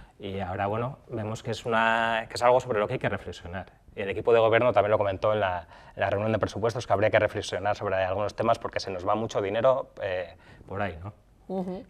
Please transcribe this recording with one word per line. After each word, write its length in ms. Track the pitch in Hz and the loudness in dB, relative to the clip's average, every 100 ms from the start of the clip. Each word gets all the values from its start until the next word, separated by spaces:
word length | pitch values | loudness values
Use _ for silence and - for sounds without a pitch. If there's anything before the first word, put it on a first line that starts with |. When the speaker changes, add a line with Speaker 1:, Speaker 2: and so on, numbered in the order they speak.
| - - | -20 -14
Speaker 1:
y 220 | 101 98 | -10 -8
ahora, 280 | 90 101 101 | -6 -2 -2
bueno, 320 | 110 123 147 - | -2 -4 -8 -10
vemos 340 | 117 104 113 | -8 -6 -6
que 80 | - | -6
es 140 | 110 123 | -6 -2
una, 640 | 113 113 113 113 113 113 | 2 2 2 2 -2 -4
que 60 | - | 2
es 60 | |
algo 200 | 120 127 | 4 4
sobre 180 | 123 110 | 2 0
lo 80 | 107 | 0
que 60 | |
hay 60 | 127 | -2
que 100 | 123 | -2
reflexionar. 640 | 101 - - 87 92 90 - - - | -4 -8 -14 -12 -12 -12 -18 -16 -8
Y 40 | |
el 80 | 98 | -6
equipo 220 | 101 110 | -2 4
de 80 | 117 | 6
gobierno 320 | 110 113 123 | 8 6 4
también 200 | 104 101 | 4 4
lo 60 | 107 | 2
comentó 360 | 101 95 110 | 2 0 0
en 80 | 107 | 2
la, 260 | 98 90 - - - | 0 -2 -8 -18 -14
en 60 | - | -4
la 100 | 98 | -2
reunión 220 | 98 110 | 0 0
de 80 | 107 | 0
presupuestos, 480 | - 104 113 120 - | 0 -2 -2 -2 0
que 60 | |
habría 160 | 101 107 | 2 4
que 100 | 107 | 4
reflexionar 560 | 104 104 - 90 101 104 | 2 -2 -6 -4 -4 -4
sobre 220 | 104 95 | -2 -2
algunos 360 | 92 95 104 | -2 -2 -4
temas 240 | - 113 117 | -2 0 0
porque 220 | - - | -2 -6
se 120 | - | -6
nos 140 | 92 92 | -6 -2
va 100 | 107 | -2
mucho 260 | 113 123 | -2 -4
dinero, 480 | 95 107 131 131 - - | -2 2 2 2 -2 -8
eh, 340 | 101 92 90 - - - - | -6 -6 -6 -14 -20 -20 -12
por 140 | 95 | -6
ahí, 160 | 101 82 | -6 -8
¿no? 80 | 95 - _ _ - | -14 -16 _ _ -8
Speaker 2:
Ujú. 380 | 190 185 185 | -6 -6 -10